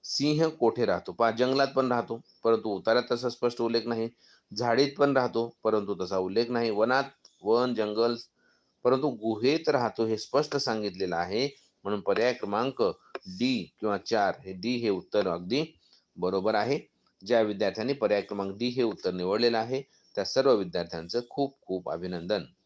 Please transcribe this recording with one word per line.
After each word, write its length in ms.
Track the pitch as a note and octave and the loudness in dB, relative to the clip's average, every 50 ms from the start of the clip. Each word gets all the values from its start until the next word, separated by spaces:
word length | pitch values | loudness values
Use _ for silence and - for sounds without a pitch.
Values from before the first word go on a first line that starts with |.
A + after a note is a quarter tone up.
| - | -10
सिंह 460 | - - - C#3 D3+ D3+ D3+ D#3+ D#3+ | -6 -4 -2 0 0 2 2 2 0
कोठे 360 | D#3+ - A#2+ A2+ A2 B2 A#2+ | 0 2 2 2 2 2 0
राहतो? 260 | G2+ F2+ F2 - - | 2 2 0 -2 -8
पहा, 200 | F2 - A#2 A2+ | -2 2 2 2
जंगलात 360 | A2+ A2+ B2 B2+ C3+ C3+ C#3 | 2 2 0 2 4 2 2
पण 240 | C3+ C3 C3 C3 B2 | 2 2 0 2 2
राहतो, 300 | B2 A#2+ A2+ - A#2 A#2 - _ _ _ - | 0 0 -2 -4 -8 -10 -10 _ _ _ 2
परंतु 260 | A2+ A2+ A2+ A2+ A2 | 2 2 2 2 -4
उतार्यात 340 | G2+ F#2 - A2+ A2+ A#2+ A#2 - | -4 -2 0 2 2 2 2 0
तसा 180 | B2 A#2 B2 B2 | -4 -2 -2 -6
स्पष्ट 320 | A#2 - - A#2+ A#2+ - | -4 -2 -2 -2 0 0
उल्लेख 200 | B2+ A2+ A#2 A#2 G#2 | -2 0 0 -2 -2
नाही. 240 | A#2+ A#2 A2+ A2+ A#2 _ _ _ _ - _ _ _ - | -2 -4 -4 -4 -6 _ _ _ _ -20 _ _ _ -6
झाडीत 340 | G#2 A#2+ A#2+ A#2 B2 C#3+ C#3 C#3 | -2 0 2 4 4 2 2 4
पण 200 | - C#3+ C#3+ C#3 | 2 2 4 4
राहतो, 400 | C3 B2 A#2+ - A2+ A#2 A#2 - _ - | 2 0 2 0 -2 -2 -2 -6 _ 0
परंतु 420 | A2 G#2+ G#2+ G2+ F#2+ G2+ F2 F#2 | 2 2 2 0 -2 -4 -4 -4
तसा 120 | F2+ G2 | -2 0
उल्लेख 280 | F#2+ F#2 F#2 F#2+ A2 A#2+ A#2+ | -2 -2 0 0 0 0 0
नाही. 200 | B2 A#2 A#2 A#2 | 0 0 0 0
वनात, 340 | G#2 G2+ G#2+ A#2+ B2+ C3+ C#3 C#3 _ _ _ - _ _ | 2 2 2 4 4 2 2 -2 _ _ _ -20 _ _
वन, 320 | F2 G2+ A2+ A#2+ B2 B2+ A#2+ | 0 2 4 4 4 0 0
जंगल, 420 | G#2+ G#2+ G#2+ G#2 A2 A#2 A#2+ A#2+ A#2 - _ _ _ _ _ _ _ _ _ _ _ _ | -2 -2 -2 0 2 2 2 0 -2 -8 _ _ _ _ _ _ _ _ _ _ _ _
परंतु 260 | B2 C3 C3 C#3+ D3 | 2 2 2 0 -2
गुहेत 600 | B2 A2 G#2+ A2+ G#2+ G#2 A2+ C3 D3+ D#3+ D#3+ - | -4 -2 -2 -2 -2 2 2 2 2 2 2 2
राहतो 360 | C#3 C3 A#2+ A2 - - A2+ | 2 2 2 0 0 0 0
हे 120 | A2 A2 | 0 0
स्पष्ट 380 | G#2+ - - - C#3 D3+ D3 - | -2 -4 0 0 0 0 2 -2
सांगितलेलं 600 | C#3 - B2+ A2+ A2 G#2+ G2+ F2+ F#2 G2 F2+ E2+ | -2 -2 -2 -2 -2 -4 -4 -4 -4 -4 -2 -2
आहे. 340 | E2 F2 F2+ G2 A2+ C3+ C#3+ C#3+ _ _ _ _ _ _ | -2 -2 -2 -2 -2 -2 -4 -6 _ _ _ _ _ _
म्हणून 180 | G2 G#2 G#2 | -4 -4 -2
पर्याय 320 | F#2 G2 G2 G#2 A2+ B2 A#2+ | -2 0 0 2 2 2 0
क्रमांक 500 | - - G2+ G2+ G#2+ B2 C3+ C3 - A2+ F#2 E2 _ _ - _ | -2 -4 -2 -2 0 0 -2 0 0 0 0 0 _ _ -16 _
डी 600 | - _ F#2+ F#2 F#2 A#2+ C3 C3 A2 F2 - _ _ | -14 _ -14 -4 -2 0 0 0 -2 -4 -8 _ _
किंवा 180 | G#2 G#2+ G2+ | -4 -2 -2
चार, 420 | F#2+ - - A#2 G#2+ G2+ F#2+ F2 - | -2 -2 -2 0 2 2 0 0 -4
हे 140 | - F#2+ F#2+ | -10 -14 -12
डी 220 | F#2 F#2 A#2 B2+ | -8 -4 -4 -4
हे 140 | A#2+ A#2 G#2+ | -2 0 0
उत्तर 380 | G2 F#2 F2 _ - G#2 G2 | 0 -2 -4 _ 0 0 2
अगदी 380 | F#2+ E2+ E2+ F2 F2+ A#2+ C#3+ D#3+ D#3+ - _ _ _ _ _ _ _ _ | 2 -2 -4 -4 -2 -2 -2 -2 -4 -10 _ _ _ _ _ _ _ _
बरोबर 400 | F2+ F2+ F#2 F#2+ F#2+ F#2 G#2+ A2 | -4 -2 0 0 0 0 0 0
आहे. 240 | G#2 G#2+ B2+ C#3 C#3 - _ _ _ _ _ _ _ _ | 0 0 0 -2 -4 -4 _ _ _ _ _ _ _ _
ज्या 160 | G2 A#2+ A#2 | 2 2 2
विद्यार्थ्यांनी 520 | A2 G#2+ G#2 G2 G#2 G2 F#2 G#2+ A2+ B2+ C#3 | 4 2 0 0 0 0 0 -2 -4 -4 -2
पर्याय 280 | - A2+ G2+ G#2 G2+ | 0 2 2 2 0
क्रमांक 360 | F#2+ - G#2 G2+ G2 G2 F#2+ | 0 -4 -6 -4 -4 -6 -4
डी 100 | G#2 A#2+ | -4 -4
हे 160 | B2 B2 B2+ A#2+ | -4 0 0 0
उत्तर 280 | A2+ G2+ - - F#2 | 0 -2 -4 -6 -4
निवडलेलं 460 | F2+ F#2 F2+ F#2 G2 A2 A#2+ A#2+ A#2 | -4 -2 -2 -2 0 2 2 2 2
आहे 240 | A2+ A2+ A#2 C3 C3+ C#3+ _ _ _ _ _ _ | 0 -2 -2 -4 -6 -6 _ _ _ _ _ _
त्या 100 | - F#2+ | -6 -6
सर्व 280 | - - - C3 C#3 B2 | 0 0 4 6 6 4
विद्यार्थ्यांचं 680 | G#2+ F#2+ F2+ E2 F2+ E2+ E2+ - E2 E2 E2+ G2 A#2+ B2 - | 4 2 -2 -4 -4 -4 -4 -8 -10 -10 -6 -6 -6 -6 -6
खूप 320 | - - - C#3 - _ | -4 -4 -4 -4 -6 _
खूप 280 | _ - F#2 F#2 E2+ - | _ -8 -8 -6 -4 -6
अभिनंदन. 540 | D#2 E2+ F2+ F2+ F#2 E2+ E2+ F2+ G#2 G2 D2 C2 _ _ _ | -6 -6 -6 -6 -8 -8 -4 -2 -2 -2 -4 -8 _ _ _